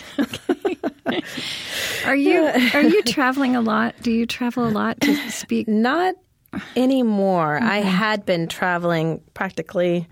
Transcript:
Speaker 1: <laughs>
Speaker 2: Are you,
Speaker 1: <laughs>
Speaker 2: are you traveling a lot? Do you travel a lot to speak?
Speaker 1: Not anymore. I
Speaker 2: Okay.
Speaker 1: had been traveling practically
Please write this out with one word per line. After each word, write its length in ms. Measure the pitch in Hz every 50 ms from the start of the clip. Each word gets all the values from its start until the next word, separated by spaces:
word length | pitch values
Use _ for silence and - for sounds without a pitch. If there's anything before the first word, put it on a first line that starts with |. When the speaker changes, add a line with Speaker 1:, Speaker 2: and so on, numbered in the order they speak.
| - - -
Speaker 1:
<laughs> 60 | - 302 - - - - - - - - 392 339 - - 311 - - _ - 370 - - - - - - - - - - - - - - - - - -
Speaker 2:
Are 100 | - 269
you, 280 | 277 277 - 339 349 320
Speaker 1:
<laughs> 280 | 285 - 254 247 226 -
Speaker 2:
are 80 | 285
you 200 | 302 311 349 415 -
traveling 520 | 240 - 311 262 254 262 277 277 254 254
a 60 | 240
lot? 340 | 226 220 214 214 226 233 - -
Do 100 | - 240
you 140 | 226 233 233
travel 420 | 233 - - 247 240 233 254 240
a 20 | 226
lot 300 | 208 208 208 226 - -
to 140 | 285 285 294 294 285 226
speak? 360 | - - - - 233 226 220
Speaker 1:
Not 480 | 220 208 214 226 247 294 339 359 370 370 - _ _ _ _ _ _ - 196 - - -
anymore. 840 | 247 254 254 269 262 247 220 208 196 196 190 185 170 160 151 151 147
I 180 | 240 - 196 208
Speaker 2:
Okay. 80 | 202 190
Speaker 1:
had 360 | 185 185 220 214 214 208 -
been 220 | - 180 165 165
traveling 720 | 165 - - 190 180 175 170 175 170 170 160 160 160 156 - - _ _
practically 720 | - 202 190 - - 165 - - 180 180 175 175 175 165 -